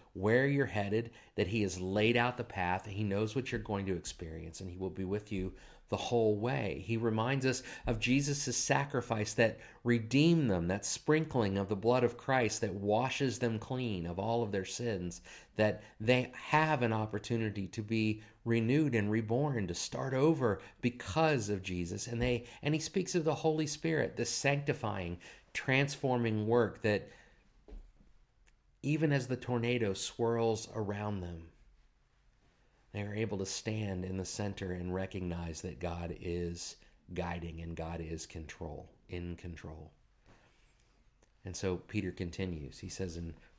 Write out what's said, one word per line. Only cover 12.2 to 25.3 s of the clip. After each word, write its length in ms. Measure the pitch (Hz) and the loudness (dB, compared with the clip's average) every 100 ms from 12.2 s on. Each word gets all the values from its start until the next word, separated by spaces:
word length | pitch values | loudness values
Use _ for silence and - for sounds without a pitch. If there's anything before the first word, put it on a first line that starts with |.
| - 131 113 - | 0 2 2 0
that 120 | 104 | -2
washes 680 | 95 101 107 131 - 135 104 | -2 2 2 2 0 0 2
them 180 | 120 110 | 0 0
clean 480 | - 127 123 95 85 | -2 -4 -2 -2 -2
of 140 | 87 | -2
all 240 | 104 117 | 0 0
of 80 | 110 | 0
their 140 | 98 92 | -2 -4
sins, 560 | - 120 98 87 82 - - - - | -4 -2 -2 -4 -8 -14 -20 -8 2
that 260 | 107 - - - | 2 2 -6 -2
they 320 | 107 127 123 - | 2 4 2 -6
have 480 | - 151 156 147 | 2 4 4 4
an 100 | 120 | 2
opportunity 720 | 110 110 104 - 117 110 98 92 | 2 0 -4 -2 -2 0 -4 -6
to 140 | - | -6
be 400 | 107 113 110 107 - - 117 | -2 2 2 0 -6 -8 0
renewed 460 | 117 113 143 151 117 | 2 4 4 4 2
and 160 | 101 | 2
reborn, 560 | 110 107 120 147 123 92 | 2 2 0 2 0 -2
to 60 | |
start 400 | 87 - - 131 | -4 -4 -4 -2
over 460 | 131 151 147 123 98 - - | 4 4 6 4 2 -2 -2
because 680 | 123 - - 156 160 143 101 | -2 -2 -2 2 4 4 2
of 140 | 101 | -2
Jesus. 440 | 92 90 87 101 - | -2 -2 -2 -4 -4
And 140 | 120 | 0
they, 240 | 123 120 - - | 0 0 -4 -6
and 120 | 147 | -2
he 60 | 151 | -2
speaks 360 | - 196 180 175 | 0 -2 0 0
of 80 | |
the 120 | 156 147 | 2 2
Holy 320 | 160 156 151 | 2 2 0
Spirit, 500 | - 165 156 120 - | -2 0 2 0 0
the 80 | 120 | -2
sanctifying, 920 | - 139 143 143 131 110 101 87 87 - | 0 2 2 0 -2 -2 -2 -4 -6 -10